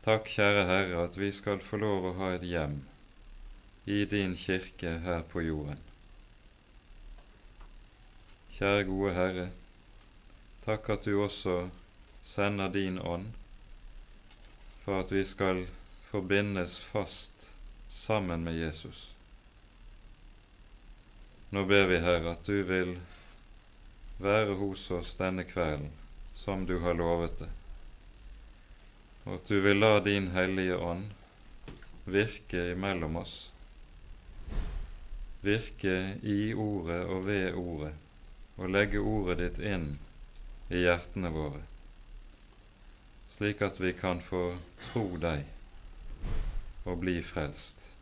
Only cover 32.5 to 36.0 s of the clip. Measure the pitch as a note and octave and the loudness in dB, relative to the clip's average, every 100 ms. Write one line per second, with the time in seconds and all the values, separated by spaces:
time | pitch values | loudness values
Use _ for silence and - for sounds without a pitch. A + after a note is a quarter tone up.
32.5 | F2+ F2 F2+ G2 F#2 D#2 E2 F2 - - | -2 0 0 0 0 0 -2 -4 -10 -14
33.5 | - - - - - - - - - - | -16 -20 -18 -18 -18 -16 -16 -14 -12 -2
34.5 | - - - - - - - - - G2+ | -2 0 -4 -6 -8 -10 -10 -8 -2 2
35.5 | A2 A2 - G2 F#2 | 2 0 -2 0 2